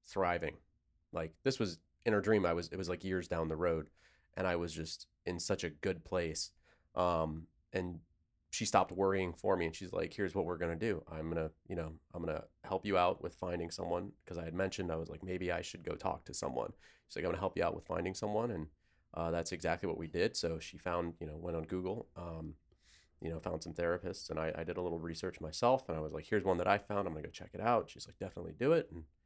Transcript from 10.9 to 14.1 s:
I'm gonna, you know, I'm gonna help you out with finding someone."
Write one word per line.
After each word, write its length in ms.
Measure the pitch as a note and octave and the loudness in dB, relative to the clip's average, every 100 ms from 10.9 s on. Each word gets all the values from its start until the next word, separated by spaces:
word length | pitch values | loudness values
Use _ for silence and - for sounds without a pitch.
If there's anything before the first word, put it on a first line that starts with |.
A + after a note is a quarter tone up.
| E2+ - | 0 -4
I'm 180 | D#2+ D#2+ | -6 -2
gonna, 220 | E2 D#2+ - - | 0 -2 -6 -6
you 80 | F2 | -4
know, 180 | D#2 D#2+ _ | -4 -8 _
I'm 120 | F2 E2 | -6 -2
gonna 180 | D#2 - _ | -4 -6 _
help 200 | - G2 G#2 | -4 -2 4
you 120 | F#2 | 6
out 240 | F2+ - | 6 4
with 140 | F2 - | -6 -4
finding 340 | F#2 F2 E2+ | -2 -2 -2
someone." 400 | F2 F2 F2 G2 | -4 -2 -2 -2